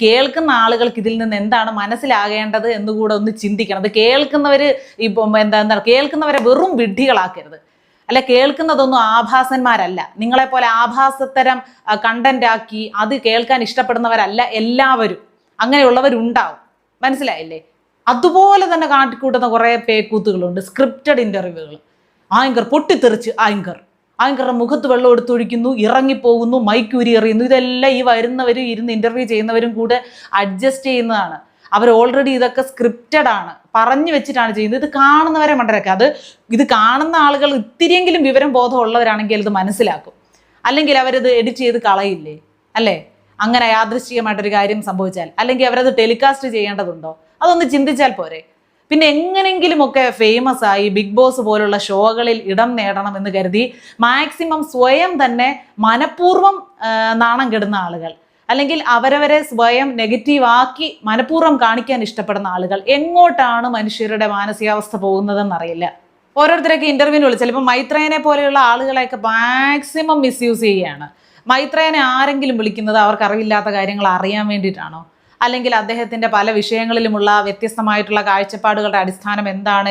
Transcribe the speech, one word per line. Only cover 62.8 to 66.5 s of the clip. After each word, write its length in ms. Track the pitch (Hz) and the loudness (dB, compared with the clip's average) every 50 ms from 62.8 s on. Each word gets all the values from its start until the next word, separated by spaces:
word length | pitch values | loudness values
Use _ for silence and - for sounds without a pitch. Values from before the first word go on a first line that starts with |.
| 190 233 277 | 0 0 0
എങ്ങോട്ടാണ് 720 | 285 320 339 349 349 349 339 - 277 262 240 233 233 240 247 240 | 0 0 0 4 4 4 4 4 2 0 0 0 -2 -2 -4 -4
മനുഷ്യരുടെ 520 | 220 214 214 214 - 226 214 220 214 220 214 208 | -4 -4 -6 -6 -6 -6 -4 -2 -2 -2 -2 -2
മാനസികാവസ്ഥ 600 | 196 202 214 208 214 220 214 214 214 208 - - | -4 -4 -6 -6 -6 -2 -2 -2 -2 -4 -8 -8
പോകുന്നതെന്നറിയില്ല. 880 | 196 196 196 190 196 202 202 202 202 208 202 180 165 170 170 165 165 175 165 - - _ _ _ _ _ _ - | -6 -2 -2 -2 -2 -2 -2 -2 -2 -2 -4 -4 -6 -6 -8 -8 -6 -6 -8 -8 -10 _ _ _ _ _ _ 0
ഓരോരുത്തരൊക്കെ 500 | 285 302 311 | 0 2 2